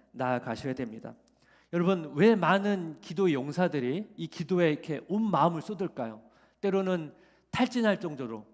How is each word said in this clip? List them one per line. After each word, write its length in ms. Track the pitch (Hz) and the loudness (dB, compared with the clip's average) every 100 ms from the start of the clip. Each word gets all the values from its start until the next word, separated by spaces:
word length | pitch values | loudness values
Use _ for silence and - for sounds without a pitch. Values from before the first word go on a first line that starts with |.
| _ | _
나아가셔야 600 | - 127 123 123 113 139 | -6 -2 -2 -4 -6 -6
됩니다. 420 | 131 120 110 117 117 _ _ _ _ _ | -6 -8 -10 -16 -18 _ _ _ _ _
여러분 380 | 170 175 185 156 | 0 2 2 -2
왜 200 | 143 214 | 4 6
많은 640 | 226 160 196 202 196 165 151 | 6 4 4 2 -2 -4 -10
기도 280 | - 170 190 | -8 0 2
용사들이 760 | 135 139 147 180 147 123 160 214 - | 2 0 0 0 0 -2 -2 -6 -10
이 100 | 165 | -10
기도에 420 | - 156 180 165 | -8 -2 2 4
이렇게 320 | 147 - 143 - | 2 -4 -8 -4
온 220 | 202 220 | -2 0
마음을 300 | 165 165 160 | 4 2 2
쏟을까요? 600 | 139 202 180 - 117 110 - _ _ _ | -4 -6 -6 -6 -8 -10 -18 _ _ _
때로는 500 | 196 190 185 180 151 - _ _ _ | -2 0 0 -2 -4 -12 _ _ _
탈진할 500 | - 240 247 220 190 | -2 0 2 2 2
정도로, 460 | 170 143 123 110 104 | -2 -6 -8 -8 -12